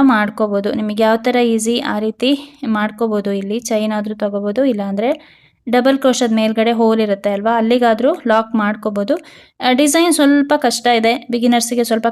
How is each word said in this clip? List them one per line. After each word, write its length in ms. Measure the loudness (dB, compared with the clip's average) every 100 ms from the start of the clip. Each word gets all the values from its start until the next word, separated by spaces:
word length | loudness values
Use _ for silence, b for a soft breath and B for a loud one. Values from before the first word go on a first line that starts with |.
ಮಾಡ್ಕೋಬೋದು. 640 | 4 4 0 -2 -2 -2 -2
ನಿಮಗೆ 280 | -4 -4 0
ಯಾವ 140 | 2 2
ಥರ 200 | 0 2 2
ಈಸಿ 280 | 0 0 -2 -2
ಆ 100 | -4
ರೀತಿ 320 | -4 -2 0 0 B B -4
ಮಾಡ್ಕೋಬೋದು. 600 | -2 -2 -4 -2 -2 -2
ಇಲ್ಲಿ 260 | -4 -4 -6
ಚೈನ್ 320 | -2 -2 -2
ಆದ್ರೂ 220 | -4 -6
ತಗೋಬೋದು, 480 | -4 -4 -4 -4 0
ಇಲ್ಲಾಂದ್ರೆ 460 | 0 0 -4 -2 -2 -4 b b b b -2
ಡಬಲ್ 320 | 2 2 2
ಕ್ರೋಶೆದ 340 | 0 0 0
ಮೇಲ್ಗಡೆ 400 | 0 0 0 0
ಹೋಲ್ 280 | 2 2 2
ಇರುತ್ತೆ 300 | 0 -2 -2
ಅಲ್ವಾ, 200 | -2 0 0
ಅಲ್ಲಿಗಾದ್ರೂ 540 | 2 2 2 2 0 0 0
ಲಾಕ್ 260 | 0 0
ಮಾಡ್ಕೋಬೋದು. 600 | -2 -2 -2 -4 -4 -2 -4 B B B _
ಆ, 100 | 0
ಡಿಸೈನ್ 400 | 2 2 4 2
ಸ್ವಲ್ಪ 380 | 4 4 4 2 0
ಕಷ್ಟ 300 | 0 0 0 2
ಇದೆ, 180 | 2 -2 -4
ಬಿಗಿನರ್ಸಿಗೆ 560 | -2 2 2 0 -2
ಸ್ವಲ್ಪ 220 | 0 0 0